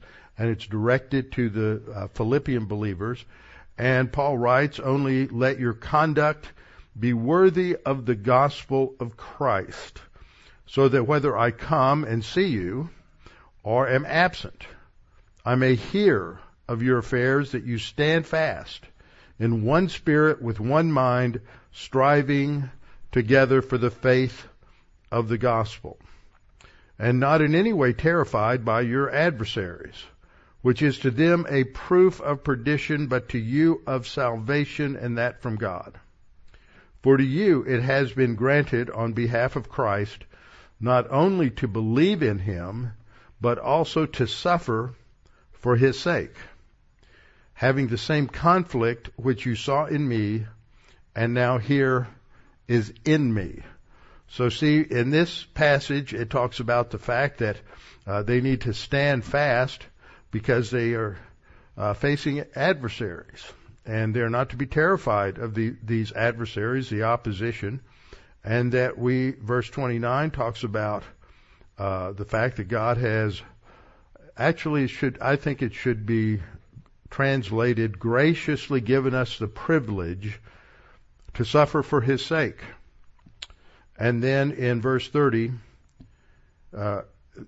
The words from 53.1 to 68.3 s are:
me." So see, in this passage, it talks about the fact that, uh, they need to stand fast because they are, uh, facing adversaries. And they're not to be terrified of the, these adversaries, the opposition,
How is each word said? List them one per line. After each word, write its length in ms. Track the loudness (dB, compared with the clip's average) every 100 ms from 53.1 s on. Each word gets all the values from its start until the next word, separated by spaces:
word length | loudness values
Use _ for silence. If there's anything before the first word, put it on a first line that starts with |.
| 2 2
me." 280 | -2 -4 -10 -18 -20 -20 -20 -20 -20 -12
So 200 | -2 -2
see, 320 | 2 2 2
in 300 | 2 0 2
this 340 | 2 2 -4 -10
passage, 600 | 0 2 2 0 -4 -4
it 160 | -6 -4
talks 300 | -2 -2 -2
about 300 | 0 0 0
the 80 | -4
fact 420 | -2 0 0 -2
that, 180 | -4 -4 -12 -20 -20 -14 -6
uh, 160 | -4
they 180 | 0 0
need 220 | 2 0
to 100 | -2
stand 500 | -6 -4 0 2 0
fast 640 | 0 0 2 2 0 -4 -20 -20 -20 -20 -10
because 400 | -4 0 2 2
they 240 | 0 0
are, 240 | 0 -4 -6 -16 -20 _ -20 _ -6
uh, 160 | -4
facing 500 | 0 0 0 -2 -4 -6
adversaries. 880 | -2 0 0 -4 -6 -8 -10 -16 -20 -20 -20 -20 -16
And 300 | -6 -2 0
they're 160 | 0 0
not 200 | 0 -2
to 60 | -4
be 100 | -2
terrified 720 | 2 2 2 2 0 0 -2
of 160 | -6
the, 220 | -2 -4 -4
these 280 | -4 -2 -2
adversaries, 760 | -2 -2 -2 -6 -4 -4 -4 -4
the 140 | -2
opposition, 800 | 0 -2 -4 -6 -6 -6 -8 -10 -14 -20 -20 -20 -20